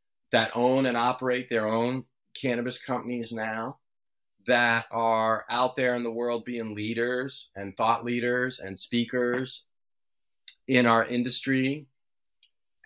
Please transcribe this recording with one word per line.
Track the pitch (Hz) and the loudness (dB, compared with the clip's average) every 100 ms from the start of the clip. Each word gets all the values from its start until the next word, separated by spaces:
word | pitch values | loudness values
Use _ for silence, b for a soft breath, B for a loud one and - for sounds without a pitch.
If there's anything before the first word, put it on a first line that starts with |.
| _ _ _ | _ _ _
that | 117 110 | 2 2
own | 117 127 135 131 | 2 4 4 2
and | 120 | 2
operate | 123 127 127 123 127 | 0 0 -2 -2 0
their | 113 107 | 0 2
own | 113 120 131 - _ _ | 2 0 -2 -8 _ _
cannabis | - 131 120 123 117 | -6 -2 -2 -4 -8
companies | - 123 120 120 113 | -6 -4 -4 -6 -6
now, | 113 110 110 120 - _ _ _ _ _ _ - | -6 -6 -6 -8 -10 _ _ _ _ _ _ 2
that | 120 117 117 - | 4 6 2 0
are | 117 113 110 110 110 - | 0 2 4 4 0 0
out | 120 127 135 | 0 0 2
there | 127 123 | 0 0
in | |
the | 120 | -2
world | 113 120 117 | -4 -2 -2
being | 123 120 110 | -4 -8 -6
leaders | 104 107 117 120 127 135 - - | -6 -4 -2 0 -2 -4 -10 -14
and | 98 98 - | -12 -10 0
thought | 113 110 | 2 2
leaders | 120 120 123 123 127 - | -2 -2 0 0 -2 -4
and | 95 95 | -10 -10
speakers | - 120 113 127 123 123 131 - - _ _ _ _ _ _ _ - - - | -2 -2 0 0 0 0 -4 -10 -18 _ _ _ _ _ _ _ -12 -10 2
in | 127 120 | 4 6
our | 117 110 | 4 2
industry. | 120 123 - 139 131 131 151 147 _ _ _ _ _ - _ _ _ | -2 -2 -4 -2 0 0 -4 -10 _ _ _ _ _ -20 _ _ _